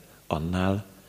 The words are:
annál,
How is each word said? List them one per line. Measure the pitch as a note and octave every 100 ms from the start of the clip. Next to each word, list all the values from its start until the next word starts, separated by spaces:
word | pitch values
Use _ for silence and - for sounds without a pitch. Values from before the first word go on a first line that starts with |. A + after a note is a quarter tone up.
| - - -
annál, | D#2 E2 F2+ F#2 G2 - -